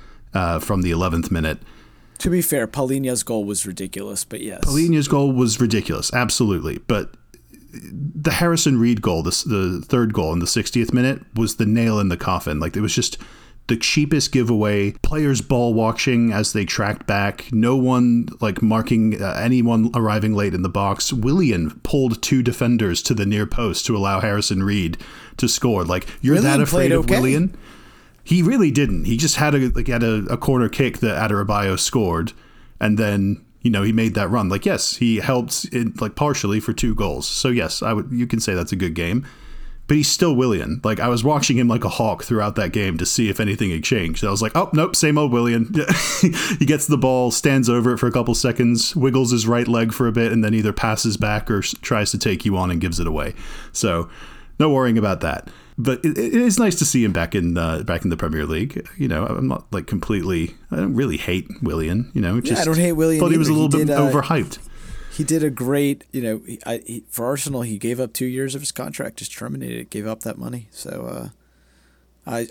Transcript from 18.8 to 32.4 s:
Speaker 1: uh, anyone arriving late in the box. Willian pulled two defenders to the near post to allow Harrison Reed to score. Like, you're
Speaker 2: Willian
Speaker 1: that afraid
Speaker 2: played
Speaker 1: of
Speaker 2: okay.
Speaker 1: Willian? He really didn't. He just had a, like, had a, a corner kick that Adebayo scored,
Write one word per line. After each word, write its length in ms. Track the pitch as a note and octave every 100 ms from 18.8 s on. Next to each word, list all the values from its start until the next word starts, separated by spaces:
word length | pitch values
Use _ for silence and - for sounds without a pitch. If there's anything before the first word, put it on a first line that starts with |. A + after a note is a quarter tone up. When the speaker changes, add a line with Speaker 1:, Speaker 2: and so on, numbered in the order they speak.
| A#2 A2+ A2 G2+
Speaker 1:
uh, 160 | F#2+ -
anyone 480 | A#2 B2+ A#2 A2+ A#2
arriving 400 | B2 A2 G#2 G#2+
late 180 | G#2 G2+
in 100 | F2
the 60 | F2+
box. 440 | G2+ G2 G2 -
Willian 580 | B2+ A#2+ E3+ D3+ F#2 D#2 -
pulled 360 | - C#3+ C3 A2+
two 200 | - C3+
defenders 600 | A#2+ A#2 A#2+ A#2+ G#2 E2+
to 120 | -
the 100 | A2
near 220 | G2+ G#2 G2+
post 400 | - A2 E2 -
to 100 | G#2+
allow 220 | G2 G2
Harrison 460 | G#2+ G2+ G2 F#2+
Reed 340 | G2 G2+ E2+ - - - - -
to 120 | B2+
score. 360 | - A#2 G2+
Like, 240 | E2+ F2+ - -
you're 140 | B2+
Speaker 2:
Willian 240 | E3+ B3 C#3
Speaker 1:
that 20 |
afraid 280 | - F3+ F3
Speaker 2:
played 40 |
Speaker 1:
of 120 | E3
Speaker 2:
okay. 160 | - B2+
Speaker 1:
Willian? 360 | C3 D3 F#3 - - - - - - _
He 180 | - F3
really 300 | E3+ C4 E3
didn't. 320 | C3 C3 F2+
He 120 | E2 A#2
just 200 | D3+ -
had 180 | D3+
a, 140 | C#3+ B2+
like, 180 | B2 B2
had 160 | A#2+
a, 220 | A#2 G#2+ F#2+
a 80 | A#2
corner 320 | - C3 A2
kick 300 | - B2+ -
that 320 | A2+ D#2 G#2+
Adebayo 480 | G2+ G2+ G2+ G2 F#2+
scored, 540 | - B2+ F#2+ E2 E2 -